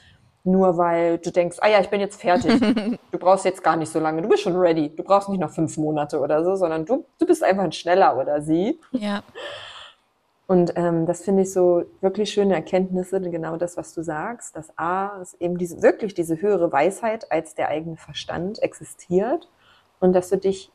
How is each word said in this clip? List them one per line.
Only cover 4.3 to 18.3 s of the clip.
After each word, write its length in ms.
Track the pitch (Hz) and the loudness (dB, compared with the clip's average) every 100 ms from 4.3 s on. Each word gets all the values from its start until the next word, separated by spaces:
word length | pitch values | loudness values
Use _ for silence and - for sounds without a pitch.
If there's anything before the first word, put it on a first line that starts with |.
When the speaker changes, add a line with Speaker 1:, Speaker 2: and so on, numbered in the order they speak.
| 403 | 2
Speaker 1:
schon 100 | 285 180 | 2 2
ready. 380 | 180 165 147 | 2 2 -2
Du 80 | 151 | -4
brauchst 260 | 175 196 196 | 2 2 2
nicht 120 | 190 | -4
noch 100 | 151 | -4
fünf 260 | - 156 - | -2 -2 -2
Monate 440 | 151 156 147 156 | -2 -2 -2 -2
oder 240 | 139 151 | 0 0
so, 100 | 175 | 2
sondern 320 | 196 175 160 160 | 0 0 -2 -2
du, 180 | 269 - - | -4 -4 -2
du 80 | 349 | 0
bist 160 | 339 | 2
einfach 220 | - 196 | 2 2
ein 80 | 180 | 0
schneller 440 | - - 180 175 120 | -4 0 4 4 4
oder 240 | 139 147 | 0 -2
sie. 380 | 151 160 208 330 - | 0 0 0 -4 -6
Speaker 2:
Ja. 300 | 254 208 202 - - - - - - - _ _ _ _ _ - | -6 -4 -6 -8 -16 -14 -14 -16 -18 -20 _ _ _ _ _ 0
Speaker 1:
Und, 260 | 185 170 - | 2 2 0
ähm, 300 | 175 165 165 | -2 0 -2
das 160 | 175 | -4
finde 200 | - 196 | 0 0
ich 100 | 190 | 2
so 320 | 190 180 175 - - | 2 4 4 0 -2
wirklich 320 | 190 190 208 | -4 -2 -4
schöne 220 | - 202 | 0 2
Erkenntnisse, 640 | 170 151 185 190 180 185 196 | 0 0 -2 0 -4 -4 -4
denn 100 | 180 | -4
genau 260 | 170 160 165 | -6 -6 -6
das, 200 | 175 - | -6 -8
was 180 | - | -12
du 80 | - | -10
sagst, 540 | 160 151 190 240 - - | -8 -6 -8 -10 -14 -16
dass 200 | 151 - | -16 -8
A, 440 | 160 185 196 202 | -4 -4 -6 -10
es 140 | 180 | -16
eben 240 | - 175 175 | -8 -4 -4
diese, 220 | 175 165 | -4 2
wirklich 320 | 220 - 214 | 2 2 -2
diese 280 | 185 165 160 | -4 -4 -2
höhere 320 | 202 196 170 | 0 2 2
Weisheit 580 | 143 160 196 233 220 - | 2 0 0 -4 -4 -4
als 240 | 165 160 | -4 -4
der 140 | - 151 | -6 -4
eigene 280 | 156 165 160 | -4 -6 -12
Verstand 640 | - 147 - | -14 -14 -10